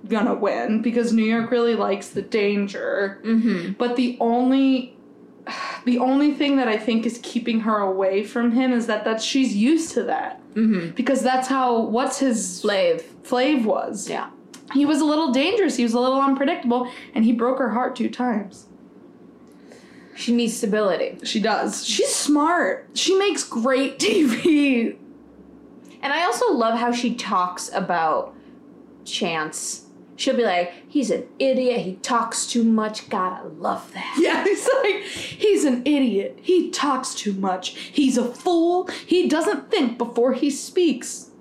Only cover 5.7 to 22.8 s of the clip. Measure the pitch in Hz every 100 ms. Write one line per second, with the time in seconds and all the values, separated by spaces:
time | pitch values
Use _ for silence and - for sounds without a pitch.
5.7 | - 247 247 254 277 294 285 285 277 240
6.7 | 214 - 226 233 233 - 233 233 226 214
7.7 | 214 196 190 190 196 214 240 240 233 254
8.7 | 247 220 214 226 220 - 277 254 202 233
9.7 | 320 320 - 196 - - - - 208 220
10.7 | 196 165 - 240 254 233 254 254 269 254
11.7 | 233 220 220 269 - 269 220 190 - 208
12.7 | 196 175 165 - - - 247 277 285 214
13.7 | - - 208 - 151 - - - - -
14.7 | 269 285 302 302 302 320 254 311 440 339
15.7 | - 240 233 254 269 269 269 285 349 247
16.7 | 240 247 - - 220 226 226 233 269 240
17.7 | 214 247 - 220 - 247 214 190 - -
18.7 | - - - - - - - - - -
19.7 | - - - - - - 240 233 - 214
20.7 | 214 208 170 - - - 220 220 202 202
21.7 | - - - 523 - - 294 311 349 226
22.7 | -